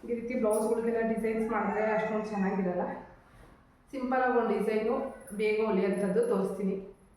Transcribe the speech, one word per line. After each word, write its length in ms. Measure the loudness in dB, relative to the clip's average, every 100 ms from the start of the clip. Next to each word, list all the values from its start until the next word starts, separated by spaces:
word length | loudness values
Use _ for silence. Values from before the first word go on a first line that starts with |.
ಈ 100 | -4
ರೀತಿ 200 | -4 -2
ಬ್ಲೌಸ್‌ಗಳಿಗೆಲ್ಲ 720 | 0 2 2 2 0 0 0 0
ಡಿಸೈನ್ಸ್ 420 | 0 0 0 0
ಮಾಡಿದ್ರೆ 420 | 0 0 0 0
ಅಷ್ಟೊಂದ್ 320 | 0 0 -2
ಚೆನ್ನಾಗಿರಲ್ಲ. 580 | -4 -2 -2 0 -2 -2 -4 -6 -14 -20 -20 -20 -20 -20 -20 -20 -12
ಸಿಂಪಲ್ 320 | -6 0 2
ಆಗಿ 160 | 4 4
ಒಂದ್ 200 | 2 2
ಡಿಸೈನು 400 | 2 0 0 -2 -4 -10 -12 -2
ಬೇಗ 300 | 0 2 2
ಹೊಲಿಯೋಂಥದ್ದು 600 | 2 2 0 0 2 2
ತೋರಿಸ್ತೀನಿ 720 | 2 0 -2 -2 -2 -8 -18 -20